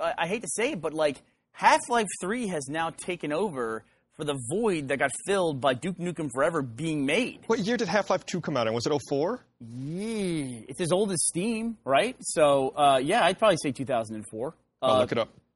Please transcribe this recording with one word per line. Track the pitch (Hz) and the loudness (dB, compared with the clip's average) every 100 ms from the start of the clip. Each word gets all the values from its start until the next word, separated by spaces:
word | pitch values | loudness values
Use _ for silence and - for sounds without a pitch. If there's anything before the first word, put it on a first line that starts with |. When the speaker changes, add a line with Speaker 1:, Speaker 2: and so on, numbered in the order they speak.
Speaker 1:
uh, | 165 - | -4 -2
I | 165 | -2
hate | 220 | -2
to | 185 | -4
say | - 247 | -2 -2
it, | 208 | -2
but, | 156 156 | -4 0
like, | 156 131 _ _ _ | 0 0 _ _ _
Half-Life | - 202 302 - 240 214 - | 2 4 4 4 0 0 -4
three | 180 233 226 | -4 -4 -2
has | 175 139 | -4 -4
now | 156 165 | -4 -4
taken | 160 - 175 156 | -6 -8 -6 -2
over | 151 208 135 117 110 - _ _ - | -2 -2 -2 -4 -6 -10 _ _ -10
for | |
the | 151 139 117 | -4 -4 -2
void | 175 226 170 139 | 0 0 0 -2
that | 139 | 0
got | 139 - - | 0 -2 -2
filled | 196 170 139 | 2 2 2
by | 143 127 | 0 0
Duke | 180 180 | -2 -4
Nukem | 175 165 151 | -6 -4 -4
Forever | 123 151 165 | 0 0 0
being | 135 113 160 151 139 | -4 -4 -2 0 0
made. | 170 247 - - | 0 0 -6 -2
Speaker 2:
What | 226 | -2
year | 196 240 | 0 0
did | 208 | 0
Half-Life | 202 190 190 - | 0 2 -2 -2
two | 185 | -6
come | 160 139 | -2 0
out | 113 | 0
in? | |
Was | 117 135 | 0 0
it | |
oh | 143 - | -2 0
four? | 139 165 247 - _ | -2 -2 -4 -10 _
Speaker 1:
Yeah, | 113 120 135 170 214 220 190 165 135 120 107 | -16 -10 -8 -8 -6 -4 -2 -2 -4 -8 -12
it's | 127 | -6
as | 175 | 0
old | 180 208 | 2 2
as | 175 - | 0 -2
Steam, | 165 208 226 226 220 - | -2 -2 -2 -4 -6 2
right? | 139 208 262 | 4 4 -2
So, | - - 147 139 131 143 | -6 4 6 6 2 4
uh, | 143 135 | 6 6
yeah, | 139 220 | 4 4
I'd | 175 190 | 4 4
probably | 220 165 | 4 4
say | 151 | 0
two | 127 135 | -4 -2
thousand | 123 110 110 | -2 -2 -8
and | 104 | -10
four. | 110 135 - _ _ | -8 -8 -10 _ _
Speaker 2:
I'll | 131 131 | 2 4
Speaker 1:
Uh, | |
Speaker 2:
look | 123 | 4
it | 117 | 2
up. | 110 - _ | -2 -6 _